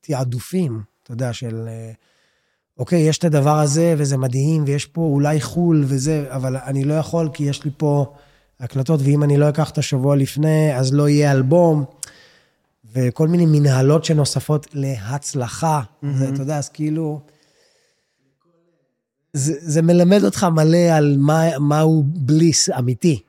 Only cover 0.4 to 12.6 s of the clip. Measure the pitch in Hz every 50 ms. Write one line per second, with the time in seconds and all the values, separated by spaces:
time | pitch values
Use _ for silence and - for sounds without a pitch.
0.4 | - - - 185 180 143 113 110 104 _ _ _ _ _ 123 113 131 123 113 -
1.4 | 127 117 113 113 113 113 110 113 113 113 113 _ _ _ _ _ _ _ _ _
2.4 | _ _ _ _ _ _ _ - 127 - 175 175 156 156 151 - - 170 147 147
3.4 | 135 147 151 151 151 143 139 160 170 170 165 147 147 139 139 131 131 131 120 135
4.4 | 135 151 160 160 147 135 139 143 - - _ 165 165 160 143 143 143 147 156 156
5.4 | - - - 170 175 170 165 156 143 131 139 135 127 151 160 151 143 135 131 135
6.4 | 127 131 131 131 - 135 139 139 135 143 147 160 147 - - 170 165 156 - -
7.4 | 147 143 139 - - 156 139 _ 160 147 143 143 139 - - - _ _ _ _
8.4 | _ _ _ _ 127 120 - 135 131 - 165 147 135 139 143 147 147 143 143 143
9.4 | 147 147 143 160 156 - - - 143 - - 135 127 139 143 139 135 127 - 143
10.4 | 151 156 156 156 156 156 135 123 131 131 135 143 147 147 147 147 147 143 139 135
11.4 | 131 131 156 175 175 170 156 151 139 135 - _ - - - _ _ _ _ _
12.4 | _ _ _ _